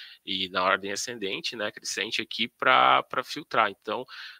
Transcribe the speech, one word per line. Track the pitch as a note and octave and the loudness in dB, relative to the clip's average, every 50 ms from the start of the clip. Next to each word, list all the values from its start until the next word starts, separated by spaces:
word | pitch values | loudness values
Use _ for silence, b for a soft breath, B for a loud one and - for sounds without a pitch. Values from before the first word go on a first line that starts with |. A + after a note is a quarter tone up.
| B B B B - | B B B B -10
e | F#2+ F#2+ F#2 F#2+ F2+ | -6 -4 -4 -4 -2
na | F#2 F#2+ F#2 | 0 2 4
ordem | F#2+ G2 F#2+ G2 G2 | 4 4 2 0 -4
ascendente, | G2+ - - B2+ B2 A2+ G2+ F#2+ A#2 D#3+ - - C3 | -6 -6 -6 -8 -6 -6 -4 -4 -4 -4 -6 -8 -6
né, | A2+ G#2 A2 | -4 -6 -6
crescente | - - - - - G#2+ G2 F#2 - - | -6 -8 -10 -6 -4 -4 -4 -2 -4 -6
aqui, | A2 - - - A#2 | -6 -6 -4 -4 -6
pra, | A#2+ _ - - C3 B2+ B2+ B2+ C3 C3 C3 - | -6 _ 0 4 6 6 8 8 6 6 4 2
pra | - - C3 B2+ | 0 -4 -6 -6
filtrar. | - - D3 D#3 - - A#2+ A2 G2+ | -6 -10 -12 -8 -2 2 2 2 2
Então, | G2 _ - G#2+ G#2+ A#2+ C3 B B B B B B | 0 _ -8 -6 -6 -6 -8 B B B B B B